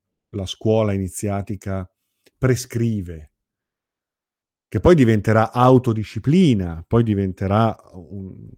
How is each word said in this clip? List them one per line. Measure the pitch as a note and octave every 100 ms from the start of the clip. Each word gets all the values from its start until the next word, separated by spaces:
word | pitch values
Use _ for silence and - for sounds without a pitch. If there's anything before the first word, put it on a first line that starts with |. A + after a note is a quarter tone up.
| _ _ _
la | G2+ F#2
scuola | - A2 A2 G#2+
iniziatica | G2 F#2+ - G#2 G2+ F#2+ G2 G2+ F#2+ F#2 _ _ _ _ -
prescrive, | B2 B2 - A#2 A#2 G#2+ F2 D#2+ D2+ _ _ _ _ _ _ _ _ _ _ _ _ _ _
che | G#2
poi | D#3+ E3+
diventerà | A#2 G#2+ A2 A2 A2
autodisciplina, | B2 B2 C3 B2 A2 G2+ A2 C3 F3 F3 G#2+ F2 E2 -
poi | A#2
diventerà | A2+ G2 F#2+ F#2 F#2+ G#2 A2+ - -
un | F#2 E2 G2 F#2+ - -